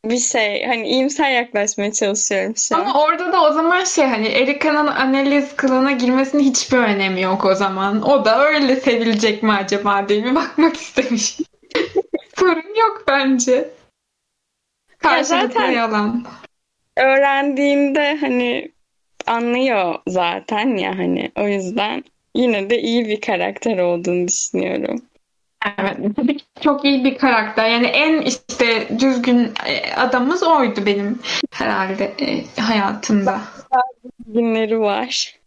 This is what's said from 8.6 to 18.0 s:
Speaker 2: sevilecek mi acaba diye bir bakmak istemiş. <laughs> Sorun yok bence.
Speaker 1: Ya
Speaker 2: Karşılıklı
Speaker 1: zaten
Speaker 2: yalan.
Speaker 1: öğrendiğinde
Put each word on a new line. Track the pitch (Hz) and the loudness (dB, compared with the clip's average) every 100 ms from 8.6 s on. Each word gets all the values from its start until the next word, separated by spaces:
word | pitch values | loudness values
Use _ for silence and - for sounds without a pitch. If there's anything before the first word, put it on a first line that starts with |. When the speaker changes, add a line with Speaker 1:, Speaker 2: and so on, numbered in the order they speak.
| 277 262 | 2 2
Speaker 2:
sevilecek | 262 240 226 208 214 214 | 2 2 2 2 0 0
mi | 220 | 0
acaba | 202 196 202 202 202 196 | 0 0 -2 0 0 2
diye | 208 | 0
bir | 240 285 | 2 0
bakmak | - - 320 - | -2 2 2 0
istemiş. | - - 262 226 - - 320 _ _ - - | -4 -2 0 -2 -2 -6 -10 _ _ -4 -2
<laughs> | - - - - - | -2 -2 -8 -8 0
Sorun | 370 330 339 427 | 2 2 -2 0
yok | 453 427 - | 0 0 0
bence. | 277 269 262 254 | 0 2 2 2
Speaker 1:
Ya | 254 - - _ _ _ _ _ _ _ _ _ _ _ _ | 0 0 -12 _ _ _ _ _ _ _ _ _ _ _ _
Speaker 2:
Karşılıklı | 311 262 - 349 415 | 0 2 2 0 0
Speaker 1:
zaten | 453 392 | 0 0
Speaker 2:
yalan. | 302 226 214 208 240 240 - - _ _ _ _ - | 0 0 0 0 -2 -6 -18 -20 _ _ _ _ 0
Speaker 1:
öğrendiğinde | 262 269 277 277 285 269 285 285 285 285 | 4 4 4 2 0 0 2 4 2 2